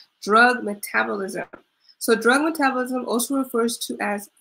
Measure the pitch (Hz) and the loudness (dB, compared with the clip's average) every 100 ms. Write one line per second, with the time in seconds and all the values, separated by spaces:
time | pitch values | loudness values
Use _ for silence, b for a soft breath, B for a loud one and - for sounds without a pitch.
0 | B _ - 214 247 233 208 202 - 220 | B _ 2 6 6 4 -4 -8 -4 -2
1 | 233 208 190 214 - - _ _ b _ | -2 -4 -6 -8 -10 -16 _ _ b _
2 | - 220 226 269 311 320 277 254 247 254 | 0 2 4 2 2 0 0 0 -2 -4
3 | 240 233 240 277 262 233 233 233 - 240 | -2 -2 0 -2 -2 0 0 -2 -8 -6
4 | 208 208 202 _ | -4 -4 -8 _